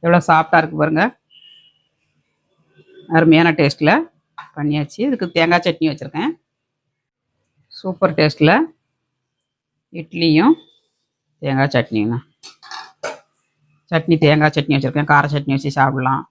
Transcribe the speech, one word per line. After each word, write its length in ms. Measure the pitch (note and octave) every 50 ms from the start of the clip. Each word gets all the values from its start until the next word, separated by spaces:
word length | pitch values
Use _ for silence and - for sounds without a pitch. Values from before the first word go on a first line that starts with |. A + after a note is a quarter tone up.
| -
எவ்வளோ 160 | E3+ E3+ F3 - -
சாஃப்டா 320 | E3 D#3+ D#3+ - - E3+
இருக்கு 180 | D#3+ D#3 D#3+ D3+
பாருங்க. 220 | D3+ D#3 D#3 D#3 F#3 A#3+ - _ _ _ _ - _ _ _ _ _ _ _ _ _ _ _ _ _ _ _ _ _ _ _ _ _ _ _ _ _ _ _ _ _ _ - - - - E3 D#3+
அருமையான 320 | E3 D#3+ D#3+ D#3+ E3+ E3+ D#3+ D3+
டேஸ்ட்ல 340 | E3+ - - - D3+ D3 F#3+ C#4+ E4 - _ _ _ _ _ - - - _
பண்ணியாச்சு. 440 | - D3 D3 D3 D3+ D3 C#3+ - - G#3+ C#4+
இதுக்கு 180 | C4+ - F#3+ F3 -
தேங்காய் 280 | E3+ E3 E3 F3 F3 F3
சட்னி 240 | F3+ E3 - D#3+ D#3
வச்சிருக்கேன். 420 | C#3+ D3 - - - D3+ G3 C#4+ E4 _ _ _ _ _ _ _ _ _ _ _ _ _ _ _ _ _ _ _ _ _ _ _ _ _ _ _ - -
சூப்பர் 360 | - F#3+ F#3 - - F#3 D#3+ -
டேஸ்ட்ல 340 | D#3 D3+ - - D3+ D3+ E3+ A#3 D#4+ E4 _ _ _ _ _ _ _ _ _ _ _ _ _ _ _ _ _ _ _ _ _ _ _ _ - E3
இட்லியும் 540 | D#3+ _ - E3+ E3+ E3 D3+ D3+ F#3 B3+ E4 - _ _ _ _ _ _ _ _ _ _ _ _ _ _ _ _
தேங்காய் 320 | - C#3+ C3+ C3+ C3+ C#3 -
சட்னிங்க. 420 | C3 A#2 - - A2 G#2 G#2+ A#2 B2 - _ _ _ _ - - _ _ - - - - - _ _ - - - - _ _ _ _ _ _ _ _ _ _ _ _ _ _
சட்னி 260 | E3+ D#3+ D#3 - E3+ D#3 D#3+
தேங்காய் 320 | D3+ D3+ D3+ D3+ D3+ D3 D#3+
சட்னி 180 | C#3+ - D3 C#3
வச்சிருக்கேன். 340 | C3+ C3+ - D3 C#3+ D3 D3
கார 140 | D3 C#3+ D3 C#3+
சட்னி 200 | D3 C#3+ C#3+ C3+
வச்சு 220 | C3+ C3+ D3 C#3 C#3+
சாப்பிடலாம். 440 | C3+ C3+ C3+ C3 B2+ B2+ C3+ C3+ - _